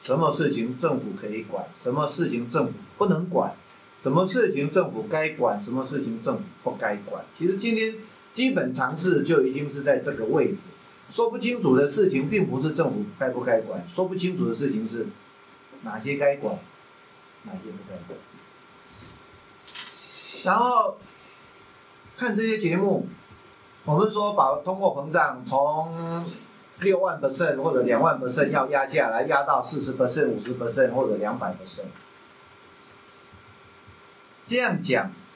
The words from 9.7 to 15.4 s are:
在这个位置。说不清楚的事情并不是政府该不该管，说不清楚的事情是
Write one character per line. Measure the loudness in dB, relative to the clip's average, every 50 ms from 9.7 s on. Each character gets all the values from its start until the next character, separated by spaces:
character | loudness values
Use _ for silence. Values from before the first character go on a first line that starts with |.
| -6 0
在 | 2 2 2 2
这 | 2 -2
个 | -4 -2 -2
位 | 2 2 4 4 2
置。 | 0 -4 -8 -14 -18 -20 -20 -20 -20 -20 -16 -6
说 | 0 0 0 0
不 | 0
清 | 0 -2 -2 0 2
楚 | 4 4 6
的 | 6 4
事 | 4 4 4 4 4
情 | 4 2 0 2
并 | 2 2 2
不 | 2 0 -2
是 | -2 -2
政 | 0 0 0 0
府 | -2 -4 -6 -8 -6
该 | -4 -2 -2
不 | -2 -2
该 | 0 2 2 2
管， | 2 -2 -6 -8 -8
说 | -4 -2 -2 -2
不 | 0 -2
清 | -2 -2 -2 0
楚 | 0 -2
的 | -2 -2
事 | -2 -2 -2
情 | -2 -2 -4
是 | -4 -6 -6 -8 -8 -10 -14 -20 -20 -20 -20